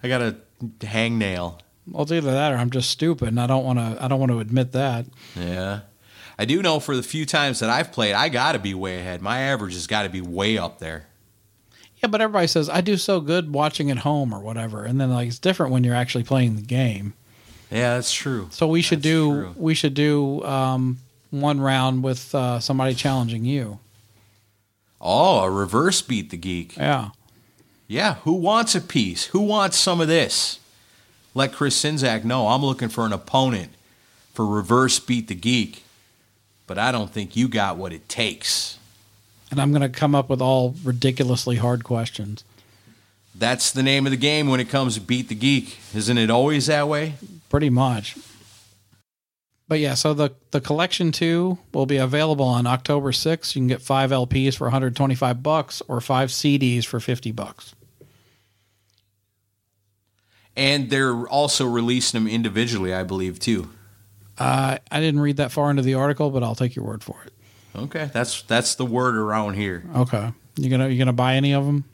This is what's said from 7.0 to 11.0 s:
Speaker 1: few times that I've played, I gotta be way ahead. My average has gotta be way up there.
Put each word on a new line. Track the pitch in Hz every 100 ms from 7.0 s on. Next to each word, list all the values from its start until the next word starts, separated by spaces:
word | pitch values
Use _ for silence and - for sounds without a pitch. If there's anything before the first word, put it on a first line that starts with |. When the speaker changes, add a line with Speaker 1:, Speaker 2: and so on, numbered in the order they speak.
Speaker 1:
few | 120 156 147
times | 156 143 120
that | 113
I've | 123 160
played, | - 107
I | 101 156
gotta | 123 120 135
be | 98
way | 92 95 90
ahead. | 90 87
My | 95 123
average | 135 131 101
has | 90 87
gotta | 107 98
be | 92
way | 90 87 101 110
up | 85 -
there. | 80 80